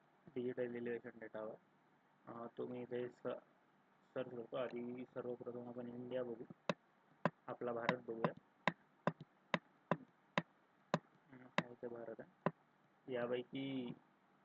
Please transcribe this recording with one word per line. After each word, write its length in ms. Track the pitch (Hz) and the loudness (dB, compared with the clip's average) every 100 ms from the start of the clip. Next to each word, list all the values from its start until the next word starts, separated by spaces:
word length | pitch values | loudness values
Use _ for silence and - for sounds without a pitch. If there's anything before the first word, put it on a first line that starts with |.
| - - - 131 | -20 -20 -8 -2
डिजिटल 400 | 123 127 123 120 | 0 2 0 0
इलिव्हेशन 440 | 120 117 120 117 | 0 -2 -4 -10
डेटा 200 | 110 110 | -8 -6
हवा. 140 | 107 113 - - - - - - - | -6 -6 -14 -20 -20 -20 -20 -20 -12
अ, 200 | 117 117 - | -8 -8 -4
तो 100 | 123 | -4
मी 140 | 123 | -4
इथे 280 | 120 123 123 | -2 -2 -2
स-, 180 | - 123 127 - - - - - - - | -2 -2 -2 -6 -20 -20 -20 -20 -20 -8
सर्च 180 | 131 123 | -4 -2
करतो. 260 | 123 113 143 | -4 -2 0
आधी 460 | 120 120 120 123 127 | 0 0 -2 -4 -6
सर्वप्रथम 540 | 131 123 120 123 120 120 | -4 -2 -2 -2 -4 -4
आपण 200 | 120 120 | -6 -4
इंडिया 360 | 120 123 127 | -4 0 0
बघू, 200 | 123 113 127 - - - _ _ - - - - - | 2 -2 -6 -6 -2 -2 _ _ -20 0 2 2 -6
आपला 260 | 123 120 | -2 0
भारत 240 | 117 117 127 120 | 2 4 2 2
बघूया. 260 | 113 117 - - - - - - _ - - - _ - - - - - | 2 2 0 -12 -2 2 2 -2 _ -2 0 -6 _ 0 0 0 -6 0
हम्म, 1500 | - - - - - - - - - - - - - - 131 127 | 0 0 -20 -6 0 0 -2 -20 -20 0 0 0 -20 -18 -18 -8
हा 220 | - - | -2 -2
इथे 200 | 123 123 | -2 -6
भारत 340 | 117 117 113 | -4 -6 -8
आहे. 300 | - - - - - _ - _ - | -10 -2 -2 -2 -16 _ -20 _ -2
यापैकी 800 | 123 120 123 123 135 135 135 123 - - - - - | 2 4 2 0 -2 0 0 -2 -4 -12 -20 -20 -20